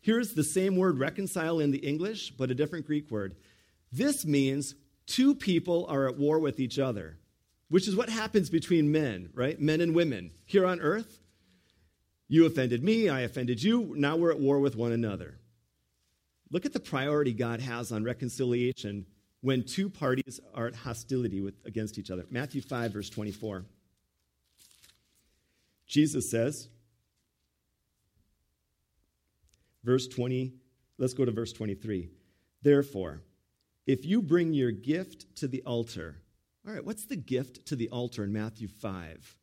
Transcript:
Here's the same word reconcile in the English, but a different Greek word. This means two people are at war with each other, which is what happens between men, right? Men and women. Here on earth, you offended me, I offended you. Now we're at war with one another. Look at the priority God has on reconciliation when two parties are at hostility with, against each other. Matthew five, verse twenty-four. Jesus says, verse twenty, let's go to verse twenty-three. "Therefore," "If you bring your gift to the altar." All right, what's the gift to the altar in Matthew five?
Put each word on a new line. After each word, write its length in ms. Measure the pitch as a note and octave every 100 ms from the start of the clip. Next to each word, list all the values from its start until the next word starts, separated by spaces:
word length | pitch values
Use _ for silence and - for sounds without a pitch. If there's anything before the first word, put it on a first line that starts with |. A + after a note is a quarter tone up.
Here's 340 | - A3+ A3 D#3
the 80 |
same 320 | D3+ F#3+ F#3+ F#3
word 240 | F#3 C#3+
reconcile 600 | C#3 - G3 F#3 D#3+ E3
in 120 | D3
the 80 | C3+
English, 520 | C#3 D3+ F#3+ A3 - -
but 140 | C3
a 40 | B2+
different 300 | D3+ E3+ D3
Greek 240 | D3+ D3
word. 260 | A2 G2 F2 _ _ _ _ _
This 320 | B2 C4+ C#4+
means 520 | D#3 C#3+ C3+ C#3 C#3+ - _ _ -
two 260 | - C4+
people 540 | C#4 - E3+ F3+ F3 F3
are 200 | C#3+ C3+
at 80 | B2
war 220 | C#3+ D#3+
with 220 | D3+ B2+
each 180 | B2+ -
other, 400 | C3 G#2+ D#2+ D#2+ _ _ _ _ _
which 180 | E3+ F#3
is 80 | F#3+
what 140 | A#3+
happens 420 | A3+ A3 G#3+ E3+
between 400 | E3 - E3+ D3
men, 400 | D#3 D3 F#2 F2+
right? 260 | B2 B2+ -
Men 220 | D3+ D#3
and 140 | E3+ E3+
women. 340 | E3 A2 F2 D#2 -
Here 220 | G3 F#3
on 120 | F3
earth, 400 | D3 G3+ A#3 - _ _ _ _ _ _ _ _ _ _ _
you 180 | D#3+ E3
offended 380 | D#3 B2+ A#2+
me, 260 | D#3+ A3+ G#3+
I 120 | C3+
offended 420 | A#2+ C3 B2 A#2+
you. 320 | E3+ A#3 G3 D3
Now 200 | C#3+ E3
we're 160 | E3+
at 80 | D3+
war 200 | C#3 C#3+
with 160 | C#3 A2
one 160 | A#2+
another. 480 | A#2 A2+ F#2+ D#2+ - _ _ _ _ _ _ _ _ _ _ _
Look 140 | D#3+ C#4+
at 80 |
the 60 | A#3+
priority 540 | - C#3 C#3 D3+ C#3+
God 260 | A2 A#2 A#2
has 320 | C3 A#2 A#2
on 120 | A2
reconciliation 1000 | A2+ A#2+ B2+ - B2+ A#2+ B2 - G#2 G2+ F2+ _ _ _
when 220 | B2+ C3
two 240 | - - G3
parties 520 | - C#3 B2+ C3+ B2 - G#2+
are 100 | A#2
at 100 | A#2
hostility 680 | C3 - - C3 A#2+ F#2+
with, 120 | G2 -
against 360 | - A2 G#2+ G#2+
each 100 | G2+
other. 160 | F#2 F2+
Matthew 300 | B2 C#3 C#3+
five, 300 | - B2+ A#2
verse 160 | G2+ G2+
twenty-four. 580 | - G#2+ G2 A2 F#2+ F#2 _ _ _ _ _ _ _ _ _ - _ - _ _ _ _ _ _ _ _ _ _
Jesus 460 | C#3+ D3+ D3 -
says, 360 | A#2 A#2+ D3+ - _ _ _ _ _ _ _ _ _ _ _ _ _ _ _ _ _ _ _ _ _ _ _ _ _ _ _ _ _ _ _
verse 240 | A#2 B2+ B2+
twenty, 460 | - B2 B2+ C3 B2 _ _ _ -
let's 160 | C3
go 100 | B2+
to 80 | B2+
verse 220 | A2 A2+
twenty-three. 560 | - G#2+ G2 A2 G2 E2+ - _ _ _ _
"Therefore," 580 | C#3+ C#3+ C#3 G2 F2 D2+ - _ _ _ _ _ -
"If 160 | C3 D3
you 160 | G#3+
bring 320 | F3 E3+ E3
your 180 | D3+ B2
gift 640 | G2+ A#2+ D#3+ F#3 - - -
to 100 | C#3
the 160 | C3
altar." 580 | C#3 A#2+ A2+ G2 D#2+ D2+ _ _ _ _ -
All 60 |
right, 120 | G#3 -
what's 200 | A2+ -
the 100 | A3+
gift 500 | A#2+ B2+ C3 - -
to 100 | C#3
the 140 | A2+
altar 340 | A#2+ B2 -
in 80 | G2+
Matthew 360 | G#2+ G#2+ A2+ G#2+
five? 680 | - G#2+ F#2+ E2+ D#2+ - _